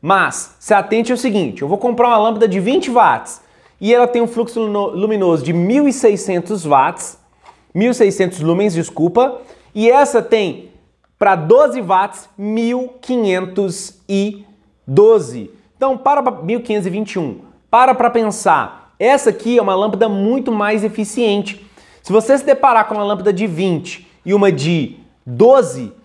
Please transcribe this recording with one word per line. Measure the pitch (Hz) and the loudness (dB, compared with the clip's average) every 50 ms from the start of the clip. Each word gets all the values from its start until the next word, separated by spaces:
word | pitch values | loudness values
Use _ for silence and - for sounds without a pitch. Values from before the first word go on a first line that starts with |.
Mas, | - 151 196 190 175 135 - - - - _ _ | 0 0 0 0 0 -2 -4 -8 -14 -16 _ _
se | - - 220 | -2 0 0
atente | 202 190 196 214 226 233 233 247 | 0 2 0 -2 -2 0 -2 -4
ao | 240 | -2
seguinte: | 247 262 202 208 175 127 92 - 143 | -2 -2 -2 0 -2 -2 -4 -8 -4
eu | 143 | -4
vou | 180 196 | -4 -2
comprar | - 247 240 240 240 240 | -2 -4 0 2 2 2
uma | 240 220 | 4 2
lâmpada | 208 226 226 214 226 | 2 0 0 0 0
de | 208 185 190 | 0 0 -2
vinte | 180 208 269 381 - 277 | -2 0 0 0 -2 0
watts | 240 247 214 165 127 113 - - - - _ _ _ _ _ _ _ _ | 2 4 4 4 2 0 -4 -12 -18 -20 _ _ _ _ _ _ _ _
e | 190 208 233 | 0 2 2
ela | 240 247 | 4 2
tem | 240 240 240 233 | 2 2 -2 -2
um | |
fluxo | 226 233 226 233 - - 226 | -2 -2 -6 -6 -4 -4 -6
luno-, | 226 214 208 208 202 196 | -4 -2 -2 -4 -4 -4
luminoso | - 175 196 214 220 208 190 175 165 156 127 | -4 -4 -2 -2 0 0 2 2 2 0 0
de | 151 170 | -2 -2
mil | 175 175 185 233 285 294 285 | -2 0 0 2 2 2 0
e | 247 | 0
seiscentos | 269 - 226 208 190 - - 190 175 170 - 214 202 160 | 2 2 2 2 2 -2 -4 -4 -4 -4 -4 -8 -6 -2
watts, | 156 143 135 135 156 175 - - - - _ _ _ _ _ _ - _ _ _ _ _ | 2 2 4 4 2 -2 -6 -14 -16 -16 _ _ _ _ _ _ -20 _ _ _ _ _
mil | 170 208 247 | 0 0 0
e | 240 | 2
seiscentos | 247 233 196 190 196 190 180 180 - | 4 2 2 4 0 -2 -2 -2 -4
lumens, | 151 160 170 175 202 208 170 | -2 0 0 2 0 0 -2
desculpa, | 165 165 - - - 156 160 160 233 254 - - - - - - _ _ _ _ | -2 -6 -6 -4 -2 -2 0 2 2 0 0 -2 -8 -16 -20 -20 _ _ _ _
e | 208 214 233 | 0 2 4
essa | 247 277 285 277 285 233 - | 4 4 4 2 0 -2 0
tem, | - - 220 208 175 120 95 - - _ _ _ _ _ _ _ _ _ _ | 0 0 0 0 -2 -6 -10 -16 -20 _ _ _ _ _ _ _ _ _ _
pra | 208 196 190 | 0 2 2
doze | 175 151 156 220 262 302 285 226 262 | 0 2 4 4 4 4 2 0 -4
watts, | 214 170 190 185 196 202 - - - _ _ | -4 -2 0 0 0 -2 -6 -14 -20 _ _
mil | - 196 208 220 226 233 233 240 254 254 247 254 - | -10 -8 -6 -4 -2 -2 -2 -2 -4 -6 -8 -12 -18
quinhentos | - - 254 247 226 202 185 185 185 180 185 - 202 190 170 - - - _ _ _ _ | -8 -6 -4 -2 0 0 -2 -2 -4 -6 -4 -4 -4 -4 -4 -8 -14 -16 _ _ _ _
e | 196 196 196 208 208 202 - _ _ _ _ _ _ _ _ | -2 -2 -2 -2 -6 -10 -20 _ _ _ _ _ _ _ _
doze. | - 135 165 208 220 226 214 160 123 120 123 104 90 - _ _ _ _ | 0 4 4 6 6 6 4 2 -2 -10 -12 -14 -14 -18 _ _ _ _
Então, | _ 269 269 262 | _ -2 -2 -2
para | 247 262 277 285 294 262 | -2 0 0 0 0 0
pra, | 247 214 180 160 | -4 -6 -6 -6
mil | 170 220 240 | -6 -6 -6
quinhentos | 240 - 214 208 185 | -4 -4 -4 -4 -4
e | 185 | -4
vinte | 175 202 214 208 - | -6 -6 -8 -6 -6
e | 190 | -6
um. | 165 135 101 - - - _ _ _ _ | -6 -6 -8 -12 -18 -20 _ _ _ _
Para | - 233 254 262 254 | 2 4 4 4 2
pra | 254 233 - | 2 0 0
pensar, | 240 233 226 214 196 - - 190 165 147 117 - - - _ _ _ _ | 0 0 -2 -2 -4 -2 0 2 2 2 0 -4 -10 -20 _ _ _ _
essa | 185 233 269 277 277 233 | 2 2 2 4 2 0
aqui | 190 - - 226 240 240 | -2 0 -4 0 2 2
é | 208 | 2
uma | 196 190 | 2 0
lâmpada | 185 202 214 190 185 226 220 | 0 -2 -2 0 0 0 0
muito | 202 196 196 214 247 269 - - 226 | 0 -2 0 0 0 -2 -2 -2 -2
mais | 208 208 208 220 220 196 | -2 -2 -2 -2 -2 -2
eficiente. | 220 214 - 214 202 - - 240 220 202 202 202 202 - - - _ _ _ _ _ _ _ _ | -4 -4 -6 -8 -6 -4 -2 0 0 0 -2 -4 -6 -12 -16 -18 _ _ _ _ _ _ _ _
Se | - 180 | 0 0
você | 220 214 226 269 277 | 0 4 4 0 0
se | 269 | 4
deparar | 294 277 269 - 277 240 226 214 | 0 0 4 4 4 4 4 2
com | 220 214 | 2 -2
uma | 208 208 | -4 -4
lâmpada | 202 208 202 190 214 202 | -4 -4 -2 -2 -2 -2
de | 175 214 220 | -2 -4 -4
vinte | 165 156 185 190 175 156 - - - - _ _ _ _ _ | -4 -4 -2 -2 -2 -4 -6 -10 -16 -18 _ _ _ _ _
e | 165 190 | -2 0
uma | 202 202 196 170 | 2 4 2 2
de | 139 135 160 175 165 135 - - - - _ _ _ _ | 2 -2 -2 0 0 -2 -4 -8 -16 -20 _ _ _ _
doze | 123 123 120 196 240 269 269 233 - - 135 123 101 - _ _ | -12 0 4 6 6 6 6 4 0 -4 -10 -12 -14 -14 _ _